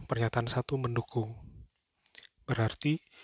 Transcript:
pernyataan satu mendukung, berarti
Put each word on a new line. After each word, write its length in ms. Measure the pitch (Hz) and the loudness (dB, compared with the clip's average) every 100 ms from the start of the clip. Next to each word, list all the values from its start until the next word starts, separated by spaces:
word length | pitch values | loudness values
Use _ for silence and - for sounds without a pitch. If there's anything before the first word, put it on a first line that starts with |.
| - | -2
pernyataan 400 | 113 113 120 117 | 0 2 2 0
satu 320 | 123 - 135 | 0 0 0
mendukung, 560 | 123 120 - 123 107 117 - - - _ _ _ - - - _ - | 0 0 0 -2 -2 -4 -16 -18 -20 _ _ _ -20 -20 -20 _ -4
berarti 560 | 123 110 - 147 156 _ - | 2 2 2 2 2 _ -20